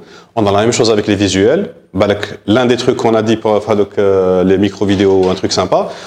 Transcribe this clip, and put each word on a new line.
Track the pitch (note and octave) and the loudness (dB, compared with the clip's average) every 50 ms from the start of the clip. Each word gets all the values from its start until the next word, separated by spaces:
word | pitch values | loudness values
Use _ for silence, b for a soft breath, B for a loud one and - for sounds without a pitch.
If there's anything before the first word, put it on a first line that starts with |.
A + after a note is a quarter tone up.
| B B B B B B B | B B B B B B B
on | A#3 G#2 | -2 0
a | G2+ | 0
la | G2 - | 2 2
même | - A#2 | 0 0
chose | A#2+ - B2 A2 | 0 0 2 2
avec | A2 G#2 G#3 G#2+ | 2 0 0 0
les | G#2 | 0
visuels. | F#2+ G2+ F#2+ F#2 F#2+ G2 A#2 D3+ F#3+ G3+ - - - - _ | 0 0 0 2 2 2 2 2 0 -2 -6 -10 -18 -20 _
Balak, | - F#2+ G#2 G2+ G2+ G2+ - - - - - | -2 -2 0 0 0 -2 -4 -10 -12 -12 -4
l'un | G2 G#2 B2+ B2+ A#2+ | 0 0 0 2 0
des | B2 A#2 | 0 0
trucs | A#2+ C3 A#2+ - | 0 -2 -2 0
qu'on | - A#2 A2+ | 0 0 0
a | A2 A2 | 0 0
dit | A2+ A2+ A2 | 0 -2 0
pour | - A2 G#2+ G2+ - | 0 0 0 0 0
faire | A#2+ G#2+ | 0 0
donc, | G#2 G2+ G2+ - - | 0 0 -2 -2 -2
euh, | G2+ G2 G2 F#2+ F#2 F#2 F#2 F#2 F2+ | 0 2 2 2 2 2 2 2 2
les | F#2+ G2 F#2+ | 2 2 2
micro-vidéos, | G2+ G2 - - G#2 G2 G2+ F#2+ G2+ G2 F#2+ F#2+ F#2 F#2 | 0 -2 -2 -4 -2 -2 0 2 2 2 2 2 2 0
un | F#2 F#2+ | -2 -2
truc | - G2+ | -4 -4
sympa, | - G#2 F#2+ G2 D3 F3 - B B B B | -2 -4 -2 0 -2 -2 -2 B B B B